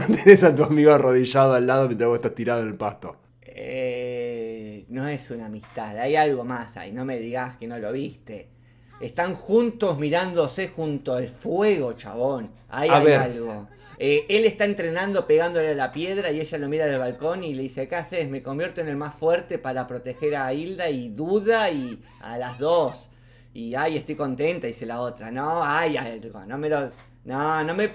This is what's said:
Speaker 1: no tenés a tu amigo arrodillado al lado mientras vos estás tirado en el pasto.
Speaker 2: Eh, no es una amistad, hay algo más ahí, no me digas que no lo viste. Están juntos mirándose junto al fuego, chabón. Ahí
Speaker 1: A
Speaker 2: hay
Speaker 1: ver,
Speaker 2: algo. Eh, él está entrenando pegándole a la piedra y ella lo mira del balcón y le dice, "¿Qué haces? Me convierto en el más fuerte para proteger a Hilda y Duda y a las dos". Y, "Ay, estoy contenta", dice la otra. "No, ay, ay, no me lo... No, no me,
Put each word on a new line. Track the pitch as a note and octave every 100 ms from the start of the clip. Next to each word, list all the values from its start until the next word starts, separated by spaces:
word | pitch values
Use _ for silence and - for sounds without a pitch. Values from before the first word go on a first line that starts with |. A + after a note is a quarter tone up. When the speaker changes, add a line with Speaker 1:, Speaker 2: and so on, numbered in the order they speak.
| -
Speaker 1:
no | A3
tenés | G3 F#3+
a | F3+ C#3
tu |
amigo | C#3+ D3+ D3
arrodillado | D3 C3 B2+ B2 C3+ C3+ B2+
al | B2+
lado | C3 C3
mientras | A2 A#2+
vos | A#2
estás | A#2 -
tirado | A#2 A#2
en | A2
el | F#2+
pasto. | G#2+ - F2+ D#2 _ _ -
Speaker 2:
Eh, | G2+ A#2 C3 B2+ B2 B2 B2 A#2+ A#2 A2+ A2+ G#2+ G#2 -
no | B2 C#3+
es | C#3+ -
una | A#2 A2
amistad, | G#2+ - - G#2+ G#2
hay | C3 D3+
algo | D3+ C3 A#2+
más | B2 A2+ F#2+
ahí, | F2+
no | A2+ C3
me | B2
digas | A2+ B2 B2+ B2+
que | A#2
no | A#2+
lo | G#2
viste. | C3 C#3+ - - G#2 - _ _ _ - -
Están | D#3+ E3+ F3+
juntos | F3+ - A3 A#3+ A#3 G3 C#3+
mirándose | D3 E3+ F#3 E3+ C#3+ - F#3
junto | - D#3 C#3+ -
al | B2+ A#2+
fuego, | - C#3+ E3+ G#3+ F#3 B2+
chabón. | A2 G#2 A2+ C3 C3 G#2+ - -
Ahí | B2 D3+
Speaker 1:
A | C#3+
Speaker 2:
hay | C#3+
Speaker 1:
ver, | C3+
Speaker 2:
algo. | B2+ A#2+ A#2 G#2+ G2+ - - -
Eh, | C3+ D3 -
él | G3+ A3+
está | - G#3
entrenando | G3+ E3 E3+ G3 G3 F3+
pegándole | D#3 F3 E3+ D#3
a | C#3+
la | C3
piedra | C#3 E3+ G3 F#3
y | D3+
ella | D#3 D#3+
lo | C#3
mira | D#3 D3+
del | C3+
balcón | B2 A#2+ D3+ F#3
y | E3+
le | C3+
dice, | C3+ - C3+
"¿Qué | F3
haces? | D#3+ F3+ C#3+
Me | C3+
convierto | C3 C#3 F3 F3+
en | D#3
el | C#3+
más | D3 -
fuerte | D#3+ F3 E3+ E3+
para | C3+ B2+ B2+
proteger | B2 B2+ B2 D3+ D3
a | C3
Hilda | C#3 E3+ F#3 E3+
y | C3+ A#2+
Duda | G#2+ E3 G#3 G3+ A3+ G#3
y | D3+ B2 A2 - -
a | - A#2+
las | B2 B2
dos". | D3 E3+ C3+ - - - - - -
Y, | A#2 A#2 B2+
"Ay, | D#3+ D3
estoy | - D3+
contenta", | C#3+ B2+ D3+ F3 A#2+
dice | A2+ A#2
la | A#2
otra. | B2 A#2+ A2
"No, | B2 D3 E3+
ay, | D3 D3 E3 C#3
ay, | A#2+ A2+ A2 G#2 G2
no | C3+
me | D3+
lo... | D3+ C3 - - - -
No, | C3+ D3+ D#3
no | D#3 F3+
me, | G#3